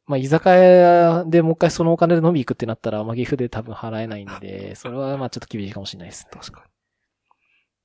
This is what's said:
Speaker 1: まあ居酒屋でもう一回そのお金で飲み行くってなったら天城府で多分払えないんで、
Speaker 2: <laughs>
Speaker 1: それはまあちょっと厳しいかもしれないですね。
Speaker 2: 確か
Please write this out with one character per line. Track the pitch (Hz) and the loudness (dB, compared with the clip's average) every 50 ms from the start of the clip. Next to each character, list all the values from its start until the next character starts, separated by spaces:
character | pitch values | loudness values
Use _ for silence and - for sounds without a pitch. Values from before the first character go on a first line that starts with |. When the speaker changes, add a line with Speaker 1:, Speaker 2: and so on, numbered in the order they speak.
| _ | _
Speaker 1:
ま | - 139 | -6 -4
あ | |
居 | 131 131 | -4 -2
酒 | 135 156 160 - 190 | 0 0 2 4 4
屋 | 180 185 185 180 180 180 175 175 175 175 170 170 165 170 175 | 6 8 8 8 8 8 8 8 6 6 4 4 2 0 0
で | 165 170 175 | 0 2 2
も | 160 165 | 2 2
う | 165 | 0
一 | |
回 | - 175 160 | 0 0 -2
そ | - - 170 | 0 0 0
の | 165 170 | 0 0
お | |
金 | - 170 165 170 165 | 2 2 2 2 2
で | 160 | 2
飲 | 170 | 0
み | 175 143 | 0 0
行 | 120 - | -2 -4
く | 127 | -6
っ | |
て | - 123 | -6 -6
な | 113 113 | -8 -8
っ | - | -8
た | - 113 | -8 -8
ら | 107 107 | -6 -6
天 | 107 110 117 | -6 -6 -6
城 | 123 120 | -6 -6
府 | - 147 | -4 -4
で | 127 123 117 | -4 -4 -6
多 | - 110 113 | -8 -10 -12
分 | 117 107 | -12 -14
払 | - 117 113 113 110 | -14 -12 -10 -8 -8
え | 113 | -10
な | 113 107 | -10 -12
い | 104 98 | -14 -16
ん | 98 95 - | -18 -18 -18
で、 | 98 95 95 98 98 98 101 | -16 -16 -14 -14 -14 -16 -16
Speaker 2:
<laughs> | |
Speaker 1:
そ | - - 123 | -16 -14 -12
れ | 120 | -10
は | 135 135 135 139 | -8 -8 -8 -8
ま | 135 131 | -8 -8
あ | - | -10
ち | - | -12
ょ | 120 | -14
っ | |
と | - - | -14 -12
厳 | - 107 98 | -10 -10 -10
し | 98 | -10
い | - | -12
か | 101 | -12
も | 95 | -14
し | - - | -14 -16
れ | 92 | -16
な | 87 | -18
い | 98 | -20
で | - | -20
す | - - | -20 -20
ね。 | _ | _
Speaker 2:
確 | - - - - | -20 -20 -20 -20
か | - - _ _ _ _ _ _ _ _ _ _ _ _ _ _ _ _ _ _ _ _ _ _ _ _ | -20 -20 _ _ _ _ _ _ _ _ _ _ _ _ _ _ _ _ _ _ _ _ _ _ _ _